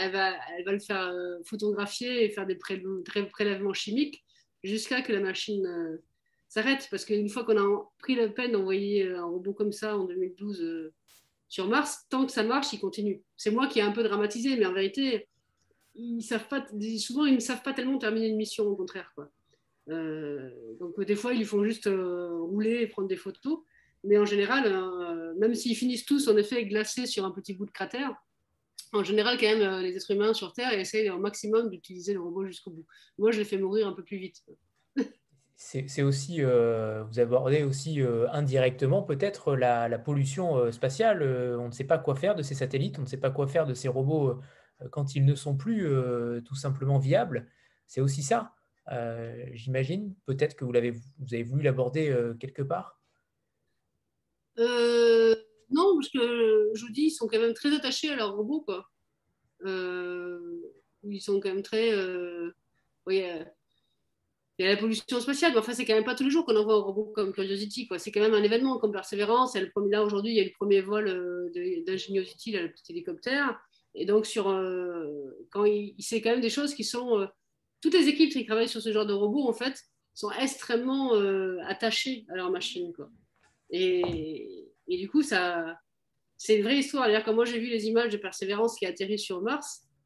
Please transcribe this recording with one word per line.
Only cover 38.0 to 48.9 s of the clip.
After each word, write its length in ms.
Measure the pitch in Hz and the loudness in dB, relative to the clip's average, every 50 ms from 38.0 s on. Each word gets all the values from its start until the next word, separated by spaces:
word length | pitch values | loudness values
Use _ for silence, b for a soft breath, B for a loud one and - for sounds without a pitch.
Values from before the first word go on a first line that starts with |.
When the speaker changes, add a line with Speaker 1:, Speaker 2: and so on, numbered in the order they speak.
Speaker 2:
euh, 260 | 135 123 117 117 117 123 | 2 2 2 2 2 2
indirectement 680 | - 147 147 139 131 135 127 131 131 - 139 131 156 202 | 0 0 0 2 4 4 4 4 2 2 2 2 2 2
peut-être 520 | 190 - 151 139 - - 196 - - 160 139 | 2 0 -2 0 -2 -2 -2 -2 -2 0 2
la, 340 | 135 123 120 120 120 117 117 | 4 4 4 4 4 2 0
la 80 | 117 113 | -2 -2
pollution, 580 | 117 147 147 143 135 135 - 190 185 170 151 | -2 0 0 0 0 0 -2 -2 0 2 2
euh, 160 | 131 123 117 | 2 2 2
spatiale. 480 | 113 117 - 135 135 139 220 226 208 180 | 0 0 -2 -2 0 2 4 4 4 4
Euh, 360 | 151 135 131 127 123 123 120 120 | 2 0 0 0 0 -2 -2 -2
on 80 | 120 | -4
ne 40 | 120 | -6
sait 140 | 117 - 139 | -6 -4 0
pas 140 | 135 170 156 | 2 2 2
quoi 160 | - - 135 | 2 0 0
faire 200 | 139 - 196 208 | 0 2 0 0
de 80 | 180 | 0
ces 120 | 143 139 139 | -2 -6 -4
satellites, 440 | - 139 131 - 135 147 202 - - | -4 -4 -2 0 -2 -2 -2 -4 -6
on 40 | |
ne 40 | 135 | -8
sait 120 | - - 131 | -8 -4 -2
pas 100 | - 131 | -2 -2
quoi 160 | 131 143 143 | 0 0 0
faire 200 | 139 139 170 156 | 2 2 2 2
de 80 | 139 123 | 0 -2
ces 120 | - - | -4 -2
robots, 440 | 135 117 131 135 139 160 156 143 131 | -2 0 0 2 2 2 2 2 2
euh, 580 | 123 139 - - - _ _ _ _ - 143 - | 0 -2 -6 -16 -20 _ _ _ _ -18 -16 -10
quand 240 | - 147 143 135 - | -6 -4 -4 -2 2
ils 100 | 147 139 | 4 4
ne 80 | 139 139 | 4 4
sont 240 | - - 151 139 135 | 2 0 -4 -4 -2
plus, 280 | 135 214 233 214 190 | 0 0 0 0 2
euh, 540 | 156 139 131 127 123 120 120 120 120 120 120 | 2 2 2 2 0 0 -2 -2 -2 -4 -6
tout 140 | 120 - 135 | -8 -8 -8
simplement 440 | 135 139 143 135 135 135 135 139 135 | -6 -4 -4 -2 -2 0 2 2 4
viables. 480 | 135 135 160 202 240 185 139 113 - b b b b b b b b | 4 4 4 4 2 2 -2 -6 -8 b b b b b b b b
C'est 140 | b - 131 | b -2 0
aussi 220 | 135 139 139 139 | 0 2 0 0
ça, 320 | 143 - 226 240 214 - _ _ _ _ _ _ _ - | 0 2 2 0 0 -2 _ _ _ _ _ _ _ -8